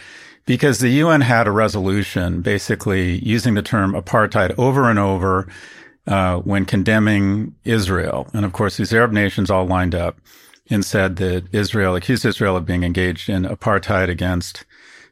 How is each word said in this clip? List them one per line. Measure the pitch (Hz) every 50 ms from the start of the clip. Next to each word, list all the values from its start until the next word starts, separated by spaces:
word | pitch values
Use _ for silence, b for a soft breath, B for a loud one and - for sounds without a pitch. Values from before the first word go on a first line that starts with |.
| B B B B B B B B B
because | - 123 123 - 143 120 104
the | 127 120
U | 127 147 156 165
N | 160 143
had | 131 123 123 113 113
a | 104 101
resolution | 107 110 104 107 104 92 95 98 104 95 - - 95 90 87 87 87 87
basically | 104 104 98 - - 110 - - 110 95 95 90 90 87 92 -
using | 107 110 117 - 131 104
the | 104 98
term | - - 107 98 95 98
apartheid | 98 90 - - 113 107 101 - 107 95 92 - -
over | 123 135 131 139 131 117
and | 110 101
over, | 101 98 95 92 92 95 92 95 95 92 B B B B B B B B B B _ -
uh, | 101 98 92 92 90 90
when | 92 98 98 98 92
condemning | - - 101 90 113 110 107 104 107 107 101 98 98 98 104 110 - - _ _
Israel. | 117 113 110 95 90 95 85 82 78 - 64 - - -
And | 107 101
of | 95 90
course, | - 110 95 -
these | - 104 - 113
Arab | 113 120 117 104
nations | 104 104 95 - - 98 92 98
all | 92 95
lined | 90 92 92 92 87 87
up | 87 87 85 - - b b b b b b b b b _
and | 113 101 92
said | - - 104 95 92 90
that | 90 95 92 90 92 90 92 107
Israel, | 107 101 92 - 107 98 92 90
accused | 90 - - 127 104 -
Israel | 113 92 - 110 98 92
of | 90 82
being | 87 90 87 87
engaged | 87 87 95 92 92 85 - - -
in | 101 92 92
apartheid | - 101 - - 113 101 95 - - 107 92 92 90
against | 90 80 90 90 90 90 - - - - - B B B B B B B B B